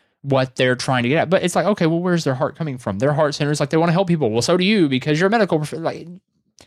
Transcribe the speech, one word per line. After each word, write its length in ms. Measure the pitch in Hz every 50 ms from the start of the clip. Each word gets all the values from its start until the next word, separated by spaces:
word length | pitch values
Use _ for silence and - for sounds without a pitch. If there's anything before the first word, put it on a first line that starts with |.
| _ _ _ _ -
what 320 | 139 135 131 131 127 -
they're 220 | - 131 127 127
trying 260 | 123 - - 131 123 120
to 60 | 120
get 100 | 139 165
at. 120 | 123 156
But 120 | 185 185 -
it's 140 | 180 -
like, 100 | 190 160
okay, 200 | 185 214 - 175
well, 120 | 160 165 170
where's 240 | 175 185 175 170 160
their 140 | 143 131
heart 180 | 127 151 127 -
coming 240 | - 165 151 131 120
from? 220 | - 117 98 98
Their 120 | 123 143 147
heart 220 | 147 156 143 -
center 160 | - 156 143
is, 80 | 151 143
like, 120 | 151 139
they 60 | -
wanna 140 | 160 165 175
help 160 | 160 180 196
people. 240 | 175 170 160 143 110
Well, 120 | 107 120 120
so 140 | - 175
do 80 | 185 180
you 240 | 190 220 208 165 143
because 300 | 131 127 - 156 151 156
you're 80 | 185
a 40 | 196
medical 280 | 220 240 208 170 175 156
prof-, 140 | 151 - -
like, 340 | 160 165 143 - 160 170 165 180 185 _ _ _ _ _ _ _ _ -